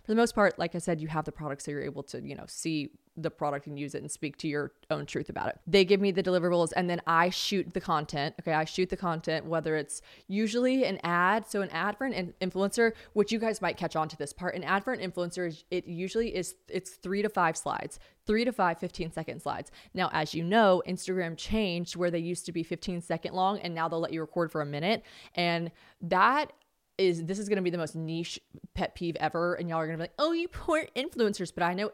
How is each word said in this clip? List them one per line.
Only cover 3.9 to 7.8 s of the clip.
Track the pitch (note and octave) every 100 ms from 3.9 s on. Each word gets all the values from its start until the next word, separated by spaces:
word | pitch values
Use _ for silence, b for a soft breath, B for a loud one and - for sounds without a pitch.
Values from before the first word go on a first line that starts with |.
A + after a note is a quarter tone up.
| C#3+
it |
and | D3
speak | - D3+ -
to | D#3+
your | C#3+ C#3 _ -
own | D3+
truth | D3 - D3
about | - -
it. | - -
They | G3
give | F#3 G3
me | G3+
the | F3+
deliverables | F3+ F3+ F3 F3 E3 -
and | F3+
then | F3 -
I | E3 F3+
shoot | - - G3 E3+
the | F#3